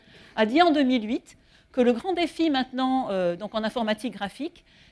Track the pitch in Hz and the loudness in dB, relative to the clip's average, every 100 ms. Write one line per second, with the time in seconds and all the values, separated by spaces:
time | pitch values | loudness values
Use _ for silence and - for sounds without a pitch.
0 | _ - - - 220 277 349 294 254 254 | _ -20 -10 0 2 4 4 4 2 0
1 | 208 269 - - _ _ _ - 240 233 | -2 -6 -8 -20 _ _ _ 0 2 2
2 | 381 349 339 - 330 269 254 254 262 262 | -2 -2 -2 0 0 0 -2 -2 0 0
3 | 254 190 175 175 208 220 214 247 214 214 | -2 -2 -2 -2 -6 -4 -4 -4 -4 -4
4 | 240 202 202 - 302 _ _ _ _ | -6 -8 -10 -8 -12 _ _ _ _